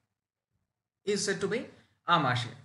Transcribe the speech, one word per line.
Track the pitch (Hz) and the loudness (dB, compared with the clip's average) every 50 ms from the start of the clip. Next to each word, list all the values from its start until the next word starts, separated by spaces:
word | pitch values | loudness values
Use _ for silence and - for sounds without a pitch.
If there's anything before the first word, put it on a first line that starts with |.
| _ _ _ _ _ _ _ _ _ _ _ _ _ _ _ _ _ _ _ _ _ | _ _ _ _ _ _ _ _ _ _ _ _ _ _ _ _ _ _ _ _ _
is | 196 208 196 - | -2 -2 0 0
said | 208 185 - | -2 -2 -2
to | 202 | -2
be | 175 214 247 - - - - - _ _ _ _ 165 | -2 -2 -4 -6 -8 -14 -20 -20 _ _ _ _ 2
Amashya. | 175 165 143 123 123 120 - - - - | 4 4 4 2 2 0 -2 -4 -8 -14